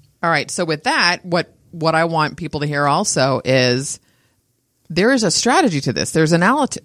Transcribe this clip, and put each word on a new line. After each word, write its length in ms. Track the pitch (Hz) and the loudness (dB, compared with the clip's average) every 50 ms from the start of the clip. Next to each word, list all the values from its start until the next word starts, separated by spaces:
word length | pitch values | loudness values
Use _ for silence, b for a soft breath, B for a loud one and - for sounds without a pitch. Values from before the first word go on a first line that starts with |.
| _ _ _ - - | _ _ _ -6 -2
All 60 | 170 | -2
right. 180 | 165 143 - - | 0 0 -2 -4
So 160 | - - 175 | -6 -6 -4
with 180 | 165 160 - - | -4 -4 -4 -2
that, 340 | 247 320 285 196 175 180 - - | -2 0 0 2 0 0 -2 -4
what, 300 | 180 170 175 156 - _ _ _ _ | -4 -2 -2 -2 -4 _ _ _ _
what 220 | - 165 156 160 160 | -8 -4 -2 0 2
I 120 | 160 165 | 2 0
want 320 | 170 165 156 151 143 - | 0 0 -2 -2 -2 -4
people 240 | - 175 147 - 147 | -8 -10 -8 -6 -6
to 40 | 147 | -4
hear 220 | 143 147 143 143 | -4 -2 0 0
also 520 | 143 143 170 214 - - 147 131 139 131 120 - | 2 2 0 0 -2 0 0 0 0 0 -2 0
is 540 | - 131 131 127 123 123 131 139 - - - _ _ _ _ _ _ _ _ _ _ _ _ _ _ _ _ _ - | 2 2 2 2 2 0 -2 -4 -6 -10 -14 _ _ _ _ _ _ _ _ _ _ _ _ _ _ _ _ _ -6
there 220 | 160 170 196 240 | -2 0 2 2
is 120 | 277 247 214 | 2 2 2
a 60 | 170 | 0
strategy 500 | - - - 226 269 370 349 220 160 139 | 0 0 0 2 2 4 2 2 0 0
to 120 | - 139 110 | -2 -2 -2
this. 180 | 71 - - | -2 -2 -2
There's 200 | - 160 160 156 170 | 0 2 2 4 4
analyt-, 440 | 165 175 208 262 302 269 - - - - | 4 4 2 2 2 0 -4 -4 -8 -14